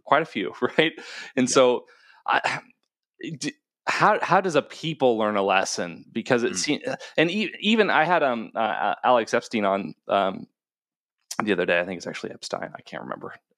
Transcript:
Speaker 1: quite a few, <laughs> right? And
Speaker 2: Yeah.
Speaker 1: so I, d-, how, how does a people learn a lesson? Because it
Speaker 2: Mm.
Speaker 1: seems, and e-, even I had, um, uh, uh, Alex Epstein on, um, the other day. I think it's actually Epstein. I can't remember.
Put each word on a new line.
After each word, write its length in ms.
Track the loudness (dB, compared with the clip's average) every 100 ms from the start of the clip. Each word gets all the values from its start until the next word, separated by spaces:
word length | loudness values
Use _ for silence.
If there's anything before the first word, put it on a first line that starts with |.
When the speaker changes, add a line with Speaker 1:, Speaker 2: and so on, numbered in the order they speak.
| 0
Speaker 1:
quite 160 | 0
a 40 | 0
few, 280 | -6 -6 -4 -2
<laughs> 120 | 2
right? 160 | 2 0 -16 -14 -6 -2
And 140 | 2
Speaker 2:
Yeah. 40 |
Speaker 1:
so 320 | 6 6 4 -4 _ _ _ -2
I, 360 | 0 0 -4 -10 _ _ _ _ -14 -12 -8
d-, 140 | -10 -10 _ _ -4
how, 320 | 2 2 2
how 200 | 2 2
does 140 | 4 0
a 60 |
people 560 | 0 -6 -8 2 2 4
learn 180 | 2 2
a 60 |
lesson? 600 | 4 2 2 -4 -6 -8 -10
Because 320 | -6 0 0
it 100 | 0
Speaker 2:
Mm. 40 | -2
Speaker 1:
seems, 260 | -4 -4 -6 -10 -6 0
and 120 | 0
e-, 220 | 0 -4 -2
even 300 | 0 2 4
I 140 | 4 4
had, 180 | 2
um, 280 | 2 -2 -4 -2
uh, 40 |
uh, 360 | -2 0 -2 0
Alex 300 | 4 4 4
Epstein 320 | -2 -2 -2 0
on, 280 | 0 -4 -8 -2
um, 400 | 0 0 -4 -14 _ _ _ _ _ _ _ -12 -4
the 80 | -2
other 140 | 0 0
day. 140 | 0
I 60 | -2
think 120 | -8
it's 100 | -10
actually 240 | -10 -12
Epstein. 400 | -12 -10 -8 -10 -14
I 60 |
can't 220 | -14 -12
remember. 320 | -10 -12 -12 -16 _